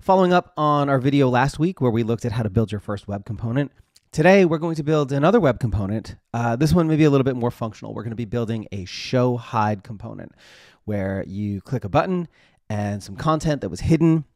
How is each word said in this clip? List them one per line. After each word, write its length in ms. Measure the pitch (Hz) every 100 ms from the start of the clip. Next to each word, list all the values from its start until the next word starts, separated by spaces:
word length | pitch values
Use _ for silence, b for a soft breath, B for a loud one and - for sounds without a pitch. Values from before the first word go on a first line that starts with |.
following 320 | - 190 180
up 180 | 180 - -
on 320 | 151 147 143
our 100 | 139
video 300 | 127 139 131
last 300 | 123 135 -
week 200 | 165 190
where 120 | 127
we 120 | 113
looked 220 | 113 117 120
at 80 |
how 100 | 110
to 60 | 107
build 200 | 95 107
your 120 | 104
first 260 | - 101 -
web 160 | 101
component. 480 | - 101 113 123 139 _ _ _ _
Today, 320 | - 156 196
we're 140 | 180 160
going 180 | 165 160
to 80 |
build 300 | 147 156 143
another 260 | 139 151 226
web 220 | 160 123
component. 560 | 117 98 98 110 - - _
Uh, 240 | 117 117 117
this 160 | 151
one 160 | 175 160
may 80 | 156
be 80 | 156
a 40 |
little 140 | 139
bit 140 | 131 127
more 140 | 117
functional. 420 | - 113 110 110
We're 100 | 107
gonna 120 | 110 113
be 100 | 117
building 420 | 120 113 113 104
a 100 | 101
show 540 | 90 - - 127 123 120
hide 480 | 117 117 107 104 -
component 480 | 104 110 101 - _ b b b b
where 400 | - 104 95 98 -
you 360 | 95 104 101
click 240 | - 127 98
a 40 |
button 380 | 139 - 180 170 b b b _
and 320 | 104 104 101
some 140 | 95 98
content 460 | 156 156 160 143
that 80 | 98
was 100 | 82
hidden 460 | - 160 165 160 147